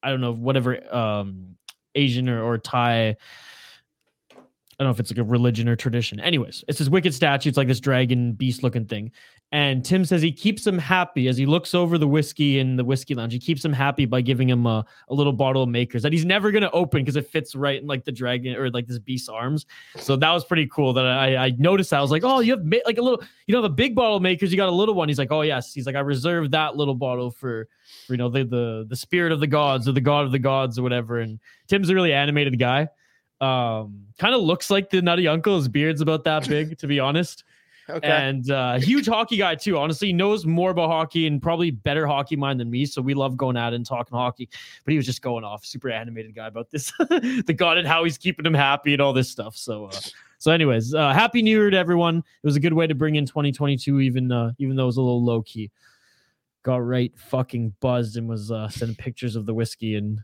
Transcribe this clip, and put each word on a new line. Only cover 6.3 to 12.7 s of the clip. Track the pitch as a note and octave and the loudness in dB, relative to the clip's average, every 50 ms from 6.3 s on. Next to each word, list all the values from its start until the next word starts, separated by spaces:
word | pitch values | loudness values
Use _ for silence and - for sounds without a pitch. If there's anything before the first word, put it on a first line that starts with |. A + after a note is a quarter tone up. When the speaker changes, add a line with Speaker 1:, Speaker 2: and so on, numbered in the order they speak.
| F3 C#3+ A2+ - - - - | 0 0 -2 -4 -8 -16 -8
Speaker 1:
it's | - C#3+ - | -6 -4 -2
this | D3+ C3+ | 0 2
wicked | D3+ F#3+ D3+ F3+ C#3+ | 2 2 2 2 0
statue. | B2+ E3+ D3+ C#3 C#3 - D3+ | 2 2 2 2 2 0 0
It's | B2+ C#3+ | 2 2
like | C3+ B2 | 2 2
this | C3 A2 | 2 0
dragon | - C#3 C3+ B2+ B2+ B2 B2+ B2 B2 A#2+ A2+ | 2 0 2 2 4 2 2 2 2 0 -2
beast | G2+ C3+ B2+ A#2+ - - | -2 -2 -2 -2 0 -2
looking | B2+ - A#2+ A2+ | -2 0 -2 -4
thing. | G2+ A#2 G#2 G#2+ A#2 - - - - _ _ _ _ - | -4 -6 -8 -8 -10 -14 -18 -20 -20 _ _ _ _ 0
And | D3 D3 C#3 C3+ B2+ B2 | 0 2 2 0 -2 0
Tim | - E3+ F#3 F#3 | 2 2 2 2
says | D#3 F#3 E3+ | 2 2 2
he | D#3 E3+ C#3+ | 2 0 0
keeps | - - G#3 G#3+ G#3 - | 0 -2 -2 -2 0 -2
him | G#3+ F#3+ F3 | -2 -2 -2
happy | D3+ C3+ F#3 F#3 F3+ F3+ - - B2+ B2+ | 0 0 2 0 0 0 0 0 0 0
as | B2+ | 2
he | B2 C3+ | 0 2
looks | C3+ D3+ F3 E3+ - - | 2 2 2 0 0 0
over | F3+ F3 E3 E3+ | 0 2 2 2
the | E3+ D3+ C#3+ | 2 2 2
whiskey | C#3 D#3 D3 D3+ - - D3+ C#3+ C#3 C3+ | 2 2 0 -2 -2 0 0 2 2 2
in | C3 C3 | 2 0